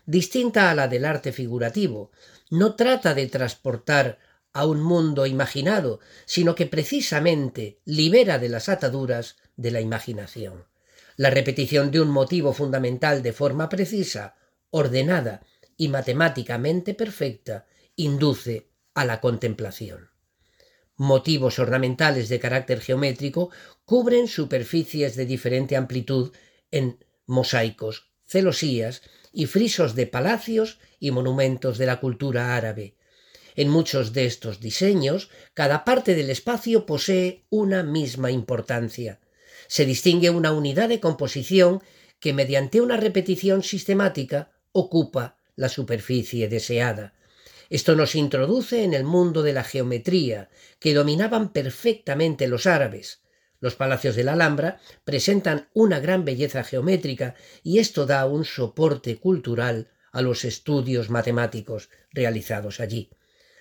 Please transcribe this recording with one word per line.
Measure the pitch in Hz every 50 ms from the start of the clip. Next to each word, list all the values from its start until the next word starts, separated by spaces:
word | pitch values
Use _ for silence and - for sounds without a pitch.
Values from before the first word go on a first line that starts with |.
| -
distinta | 156 156 185 - - - 254 240 240 - 214 196 175
a | 156
la | 147 135 123
del | 123 123 139
arte | 156 151 139 - 143
figurativo. | - - 127 113 120 120 120 117 - 214 202 147 110 104 98 - _ _ - - - - _ -
No | 160 170 202 220 214
trata | - 226 254 262 254 - 165 143
de | 139 135
transportar | 127 - 131 127 117 - - - 131 117 110 - - 147 143 131 123 - - _ _ _ _ _ _
a | - 139 147
un | 156 156 151
mundo | 156 170 175 170 160 156 143 139 135
imaginado, | 135 131 131 139 - - 143 135 185 214 202 165 160 - - - - - - -
sino | - - 180 170 170 170
que | - 165
precisamente | 139 - 156 147 - 285 285 - - 160 151 156 170 160 147 139 123 - 127 110 104 - _ -
libera | - 151 151 156 165 202 254 233 196 151 123
de | 123 120
las | 117 113 - 196
ataduras | 190 185 - 127 127 135 131 123 120 117 117 - - _ _ _ _
de | - 117 117
la | 120 113
imaginación. | 113 110 113 113 - 123 113 104 101 - - 120 107 95 92 87 - _ _ _ _ _ _ - - - _
La | - 135 135
repetición | 131 135 120 135 127 147 131 - 147 143 139 143
de | 139 165
un | 156 147
motivo | 143 135 135 - 180 175 143 139
fundamental | 120 - 147 135 135 131 127 123 127 123 156 151 143 135
de | 120 120
forma | 107 - 147 143 131 151 160 156
precisa, | 202 185 196 160 214 202 180 - - 104 101 95 _ _ _ _ _ _ _ _
ordenada | - 156 139 123 123 131 135 165 185 160 120 113 98 - - _ _ _ _ _ _
y | - 160 143
matemáticamente | 139 135 131 131 123 147 165 160 127 127 117 - 120 117 127 151 170 180 175 202
perfecta | 196 - 226 220 - - 143 131 110 - - - 107 101 - _ _ _ _ _ _
induce | - 156 147 143 135 151 143 120 - - 123 113 110 - _ _ _ _ _
a | - 143 135
la | 120 113 -
contemplación". | - 123 117 110 123 113 104 - 110 95 - - 110 - - - - _ _ _ _ _ _ _ _ _ _ _ _ _ _ _ _ _ _
Motivos | - 135 139 135 131 - 160 156 135 131 120 - 131
ornamentales | 123 110 127 131 131 127 123 - 160 151 139 127 113 104
de | 123 120
carácter | - 123 127 135 131 - 127 113
geométrico | - - 127 135 143 135 123 127 139 139 - 165 180 175 - - - - - _ _
cubren | - 226 254 226 240 240 240 240 220
superficies | - 165 151 - 139 123 117 - - 165 147 - - 151 143 135 113
de | 131 131
diferente | 123 131 - - 120 127 131 131 127 139
amplitud | 131 131 127 123 127 120 - 135 131 123 127 - - _ _ _ _ _ -
en | - 143 131 123 - _ _ _ _ _ _
mosaicos, | - 127 127 120 - 131 120 113 113 110 - 110 110 - - _ _ _ _ _
celosías | - - 190 190 180 139 - 160 147 123 113 113 117 127 - _ - _ _ _ _
y | - 196 151
frisos | - - 196 233 220 - 185 165 123 110
de | 131 123
palacios | - - 123 135 196 240 226 - 233 226 220 220 220 - _ _ _ _ -
y | 147 143
monumentos | 127 127 127 131 131 139 135 131 131 - - 131 113 113
de | 131
la | 127 123 -
cultura | - 131 117 - 139 135 120 120 123 123 120
árabe. | 120 113 110 104 110 101 98 _ _ _ _ _ _ _ _ _ - - - -
En | - 143 143
muchos | 147 160 156 - - 135 117 110
de | 113 135 127
estos | 120 - - - 110 98 98
diseños, | 113 107 - - 185 202 202 175 135 139 156 196 - - - - - - -
cada | - 147 139 147 151 -
parte | 240 254 254 254 208 180
del | 156 143 135
espacio | 131 - - 233 240 226 - 233 226 214 214
posee | - 151 143 - - 190 185 180 180 185 - _ -
una | 214 214 208 196 196 185
misma | 165 147 151 160 147 127 120 131 131 127
importancia. | 131 123 107 - 123 113 - - 127 117 117 110 - 123 120 107 98 _ _ _ _ _ _ - - - - -
Se | - - 143
distingue | 131 127 - - 180 170 175 170 175
una | 170 170 160 156
unidad | 156 151 147 143 135 180 226 226
de | 240 -
composición | - 165 156 - 143 123 - - 120 - 185 190 180 175 185 190 - - - _ _ _ _ _
que, | - 151 139
mediante | 139 135 131 139 135 135 127 - 226
una | 240 247 240 208
repetición | 214 214 180 190 180 - 180 180 190 196 190 190
sistemática, | 185 - 208 180 - - 196 196 202 185 - 151 127 - 143 143 147 _ _ _ _ _
ocupa | - 190 180 - 165 165 147 - - 131 120 - _ _ _ _ _
la | - 131 123
superficie | - 143 123 - 117 104 - - 127 120 110 - 123 117 110 104
deseada. | 117 110 - - 120 117 120 120 107 107 101 - _ _ _ _ _ _ - - - - - -
Esto | 160 123 - 165 156
nos | 156 147 - -
introduce | 156 147 139 - 131 131 160 226 262 214 - 240 233 208
en | 185
el | 151 135 135
mundo | 151 175 180 180 175 156 160
de | 151 147 139
la | 131 123
geometría, | - - 135 123 127 123 117 - 180 180 185 143 120 110 101 98 - _ _ - - _ _
que | - 156
dominaban | 143 143 143 147 147 170 214 220 240 220 214 - -
perfectamente | 151 131 131 - - - 233 220 - - - 139 143 165 160 143 - 139 127
los | 120 117 -
árabes. | 185 170 147 135 107 101 98 - - - _ _ _ _ _ _ _ _ -
Los | 127 123 -
palacios | - 135 135 131 - - 131 110
de | 120 123
la | 139 156
Alhambra | 170 165 151 147 143 147 180 196 - _ - - _ -
presentan | - 143 131 - 202 202 196 - 160 151 143 - _
una | - 214 226 202 170 139
gran | 139 175 185 185 165
belleza | 143 127 123 147 - - 131 113
geométrica | - 139 127 139 180 190 175 - 143 131 - 135 123 - - - - - -
y | - 160 180 226
esto | 214 - - 165 139
da | 127 139 135 135
un | 135 143 156 156
soporte | - - 131 123 107 - 156 160 156 143 123 - 120 110
cultural | - - 185 185 143 - 120 117 113 120 123 117 110 110 _ _ _ _ _
a | - 127
los | 127 127 120 - -
estudios | 120 - - - 151 147 139 120 131 127 120 110 104
matemáticos | 120 117 117 123 120 120 120 113 - 113 107 - 113 107 - - _ _ _ _
realizados | - 147 123 113 117 107 - - 110 104 104 101 - -
allí. | 117 101 113 117 - _ _ _ _ _ _ _ _ _ _ _